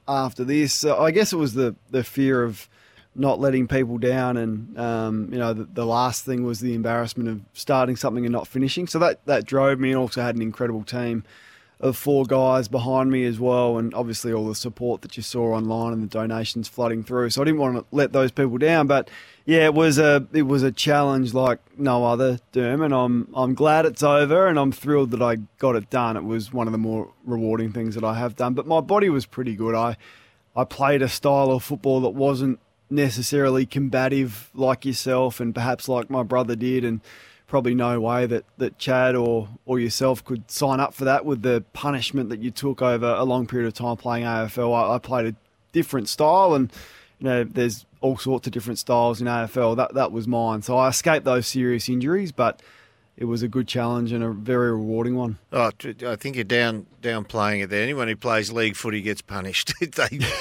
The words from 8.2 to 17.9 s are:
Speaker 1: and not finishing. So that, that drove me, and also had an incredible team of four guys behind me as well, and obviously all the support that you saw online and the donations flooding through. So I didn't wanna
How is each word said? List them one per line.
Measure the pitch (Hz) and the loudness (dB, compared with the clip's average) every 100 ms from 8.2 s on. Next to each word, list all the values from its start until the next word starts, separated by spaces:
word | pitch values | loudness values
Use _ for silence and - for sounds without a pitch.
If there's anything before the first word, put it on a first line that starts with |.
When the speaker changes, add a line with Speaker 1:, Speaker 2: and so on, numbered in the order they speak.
| 120 | -2
Speaker 1:
and | |
not | 117 - | -2 -4
finishing. | 131 131 175 175 | -2 -2 -2 -4
So | 165 | 0
that, | 170 - - | 2 0 0
that | 135 | 0
drove | - 135 135 135 | 0 2 2 2
me, | 131 | 0
and | 131 | 0
also | 123 - | 0 -2
had | 120 117 | -4 -2
an | |
incredible | 113 107 123 113 | -4 -4 -4 -4
team | 104 123 120 117 - - - - _ _ | -6 -6 -4 -4 -6 -18 -20 -20 _ _
of | 135 123 | -2 0
four | 143 143 131 | 2 2 4
guys | 135 131 131 110 | 2 4 2 0
behind | 127 120 131 131 | -2 0 2 2
me | 131 | 2
as | 123 110 | 0 0
well, | 123 123 123 117 | 2 2 2 0
and | 117 | -2
obviously | 107 120 110 120 | -4 -6 -4 -2
all | 113 110 | -2 -2
the | 107 | -4
support | 120 - 120 113 | -8 -6 -4 -4
that | - - | -6 -14
you | |
saw | 110 123 117 | -8 -2 0
online | 110 110 113 117 | 0 -2 -2 -2
and | 113 | -4
the | 107 | -4
donations | 110 110 113 110 120 110 | -4 -4 -4 -4 -6 -8
flooding | - 117 113 | -4 -2 -2
through. | 107 123 120 | -4 -2 0
So | 127 | 0
I | 147 | 2
didn't | 156 | 2
wanna | 135 123 - | 0 -2 -4